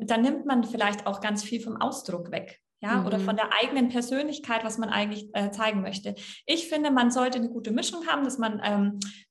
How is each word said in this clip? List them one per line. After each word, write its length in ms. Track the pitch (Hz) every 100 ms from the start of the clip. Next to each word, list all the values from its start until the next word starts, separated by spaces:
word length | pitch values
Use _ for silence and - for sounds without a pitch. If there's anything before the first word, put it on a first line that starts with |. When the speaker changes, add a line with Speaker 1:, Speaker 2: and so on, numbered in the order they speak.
| -
Speaker 1:
dann 160 | 226
nimmt 240 | 254 320 285
man 180 | 247
vielleicht 440 | 220 220 208 202 202
auch 140 | 196
ganz 220 | 214 208
viel 180 | - 233
vom 160 | 233 220
Ausdruck 540 | 269 285 - 175 170
weg, 280 | 220 - - _ _
ja, 220 | 202 202 180
oder 140 | 196
Speaker 2:
Mhm. 0 |
Speaker 1:
von 160 | 190 208
der 140 | 214 196
eigenen 280 | 247 277 240
Persönlichkeit, 760 | 247 240 262 302 294 - 226
was 140 | 233 214
man 120 | 214
eigentlich, 400 | 208 208 208 -
äh, 180 | 208 202
zeigen 300 | 214 220 202
möchte. 340 | 190 190 202 196 - - -
Ich 240 | 330 -
finde, 220 | 302 302
man 200 | 262 240
sollte 280 | 254 254 247
eine 100 | 233
gute 220 | 226 214
Mischung 360 | 233 - 339 330
haben, 160 | 285
dass 140 | 269 -
man, 240 | 226 208
ähm, 360 | 208 208 202 202 - - -